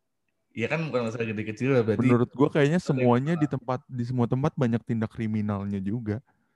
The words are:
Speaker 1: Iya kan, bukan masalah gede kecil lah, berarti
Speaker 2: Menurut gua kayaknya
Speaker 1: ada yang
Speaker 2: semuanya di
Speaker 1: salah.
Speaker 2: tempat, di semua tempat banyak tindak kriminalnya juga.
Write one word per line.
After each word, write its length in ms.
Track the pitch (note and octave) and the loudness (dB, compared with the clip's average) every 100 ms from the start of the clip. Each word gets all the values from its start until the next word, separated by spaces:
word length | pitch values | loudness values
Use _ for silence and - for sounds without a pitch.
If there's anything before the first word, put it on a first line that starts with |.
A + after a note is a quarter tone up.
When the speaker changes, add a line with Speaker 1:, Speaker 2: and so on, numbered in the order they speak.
| _ _ _ _ _ A2 | _ _ _ _ _ -8
Speaker 1:
Iya 160 | A#2 | -6
kan, 160 | D#3 D#3 | -4 -4
bukan 220 | B2 A2+ | -4 -4
masalah 180 | A2+ A2+ | -4 -6
gede 140 | G#2+ | -6
kecil 240 | G#2+ G#2+ B2+ C3 | -8 -4 0 2
lah, 60 | |
berarti 160 | A2 G#2+ | 2 2
Speaker 2:
Menurut 300 | B2 A#2+ B2 | 4 4 2
gua 160 | - C#3+ | 0 0
kayaknya 320 | D#3+ C#3+ F3+ | 2 2 2
Speaker 1:
ada 0 | |
yang 80 | - | 2
Speaker 2:
semuanya 440 | C3 B2 A#2+ C#3+ E3+ | 4 6 4 2 0
di 80 | |
Speaker 1:
salah. 80 | D3 C3 | 0 -2
Speaker 2:
tempat, 200 | - B2+ | -4 -6
di 200 | - B2+ A#2+ | -6 -6 -4
semua 160 | B2+ | 0
tempat 280 | A#2 C3 D3+ - | 0 0 -2 0
banyak 240 | A#2+ A#2 | 0 0
tindak 300 | - A2+ A2 | -2 -4 -4
kriminalnya 640 | A#2 A2 A2 G#2 G2+ G2+ G2+ | -4 -4 -2 -2 -4 -4 -4
juga. 480 | G2 B2 G#2+ A2 - _ _ | -4 -4 -4 -6 -8 _ _